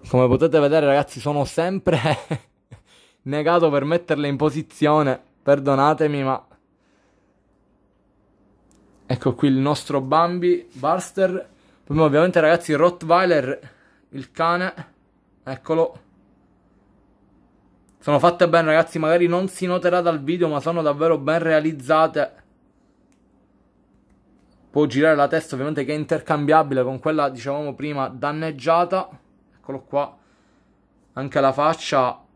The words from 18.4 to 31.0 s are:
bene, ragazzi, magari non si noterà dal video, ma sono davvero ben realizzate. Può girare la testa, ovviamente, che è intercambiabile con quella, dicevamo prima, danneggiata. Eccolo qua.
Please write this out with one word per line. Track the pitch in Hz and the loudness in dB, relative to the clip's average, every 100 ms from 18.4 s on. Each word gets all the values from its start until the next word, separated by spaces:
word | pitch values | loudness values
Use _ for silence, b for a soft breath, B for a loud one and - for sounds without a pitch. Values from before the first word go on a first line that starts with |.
| 175 | 2
bene, | 165 160 | 2 2
ragazzi, | 156 165 165 | 2 0 -2
magari | 156 170 175 | 0 2 2
non | 175 190 | 0 -4
si | - 185 | -6 -4
noterà | 180 175 180 | -2 0 0
dal | 170 156 | 0 -2
video, | 139 175 170 | -4 -2 -2
ma | 147 | -2
sono | 156 170 | -4 -2
davvero | 151 143 160 156 | -2 0 0 0
ben | 139 165 | 0 0
realizzate. | 160 156 156 156 127 156 160 156 139 - _ _ _ _ _ _ _ _ _ _ _ _ _ _ _ _ _ _ _ _ _ _ _ | 2 2 0 -6 0 2 2 0 -4 -6 _ _ _ _ _ _ _ _ _ _ _ _ _ _ _ _ _ _ _ _ _ _ _
Può | 143 147 | 0 0
girare | 127 156 151 | 2 2 4
la | 143 | 2
testa, | 160 156 | 0 -4
ovviamente, | 131 143 151 | -8 -6 -6
che | 139 | -6
è | 151 | -6
intercambiabile | 147 156 - 151 143 156 147 131 | -4 -4 -2 -2 2 2 2 -2
con | 123 131 | -2 -2
quella, | 156 156 143 | -4 -2 -2
dicevamo | 131 120 143 147 | -4 -8 -6 -8
prima, | 127 147 143 - | -8 -8 -6 -8
danneggiata. | 131 143 151 160 143 131 165 175 190 - - _ _ _ _ | -6 -6 -6 -8 -6 0 0 2 -2 -6 -16 _ _ _ _
Eccolo | - 139 | -14 -14
qua. | - 139 143 - b b b b b b _ _ | -6 -4 -4 -10 b b b b b b _ _